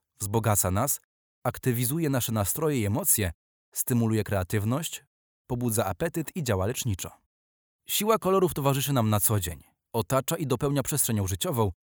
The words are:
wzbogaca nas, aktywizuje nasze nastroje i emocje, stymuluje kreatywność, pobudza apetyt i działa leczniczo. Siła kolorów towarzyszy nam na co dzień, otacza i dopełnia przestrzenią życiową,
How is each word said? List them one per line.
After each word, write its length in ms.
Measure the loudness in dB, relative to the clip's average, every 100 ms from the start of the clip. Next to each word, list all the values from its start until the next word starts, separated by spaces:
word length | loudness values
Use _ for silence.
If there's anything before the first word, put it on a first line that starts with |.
| _ _
wzbogaca 500 | -2 0 2 2 2
nas, 300 | 0 0 -4 -8 _ _ _
aktywizuje 680 | -6 -2 -2 0 -2 0 0
nasze 220 | 0 0
nastroje 480 | 0 0 0 0 0
i 40 |
emocje, 480 | 0 0 2 2 0 -4 _ _ _
stymuluje 520 | -8 0 2 2 0
kreatywność, 800 | 0 -2 0 0 0 -2 -6 -12 -16 _ _ _ _
pobudza 380 | -4 -2 0
apetyt 520 | -2 -2 -4 -4 -6 -6
i 60 |
działa 240 | -2 0 0
leczniczo. 440 | -2 -4 -4 -8 -16 _ _ _ _ _ _ -6
Siła 300 | -2 2 2
kolorów 360 | 4 4 4
towarzyszy 380 | 2 2 2 2
nam 180 | 2 4
na 100 | 2
co 200 | 2 0
dzień, 220 | -2 -8 -16 _ _
otacza 440 | -4 0 0 0 -4
i 100 | -2
dopełnia 360 | 0 0 0
przestrzenią 440 | -2 -2 0 0 0
życiową, 460 | -2 -2 2 0 0